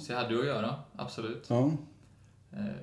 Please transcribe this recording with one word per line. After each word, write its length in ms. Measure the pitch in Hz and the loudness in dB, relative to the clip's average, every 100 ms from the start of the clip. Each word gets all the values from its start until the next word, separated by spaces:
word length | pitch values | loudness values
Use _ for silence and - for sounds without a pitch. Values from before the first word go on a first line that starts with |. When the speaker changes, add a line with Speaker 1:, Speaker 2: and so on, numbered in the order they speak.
Speaker 1:
så 120 | - | 0
jag 60 | 123 | -2
hade 160 | 110 | 2
ju 60 | 117 | 2
att 60 | 143 | 2
göra, 280 | 117 113 143 - - | 0 0 -4 -8 -10
absolut. 500 | - - 113 123 - | -8 -6 -6 -6 2
Speaker 2:
Ja. 220 | 120 139 156 - - - - - - - | 4 6 2 -4 -16 -20 -20 -20 -20 -16
Speaker 1:
Ehm, 160 | 101 104 - | -8 -6 -6